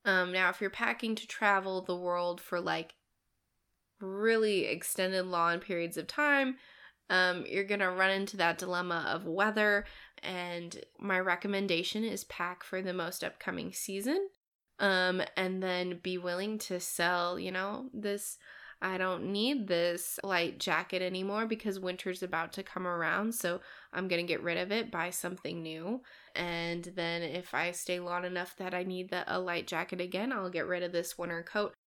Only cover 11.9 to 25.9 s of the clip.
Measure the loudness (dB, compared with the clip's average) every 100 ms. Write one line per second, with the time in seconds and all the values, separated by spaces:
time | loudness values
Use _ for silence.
11.9 | -2 -2 -4 -6 -4 -4 -6 -6 -4 -2
12.9 | -2 -4 -4 -6 -6 -6 -4 -6 -6 -6
13.9 | -2 0 0 0 -6 _ _ _ 0 4
14.9 | 4 4 2 0 0 0 0 0 0 0
15.9 | -2 -4 -2 -2 -2 -2 -4 -4 -4 -2
16.9 | 0 2 2 0 -2 -4 -2 -2 -4 -8
17.9 | -6 -4 -2 -4 -10 -16 -18 -18 -6 -4
18.9 | 0 0 0 0 2 2 2 2 2 4
19.9 | 0 -4 -6 0 2 2 0 0 0 2
20.9 | -2 0 0 0 0 0 -2 -2 -2 -2
21.9 | -2 -4 -4 -2 -2 -2 -6 -8 -4 -2
22.9 | 0 2 2 2 0 0 -2 -6 -18 -10
23.9 | -4 0 0 2 0 0 0 0 0 0
24.9 | -2 -2 -2 -6 -6 -6 -6 -6 -6 -4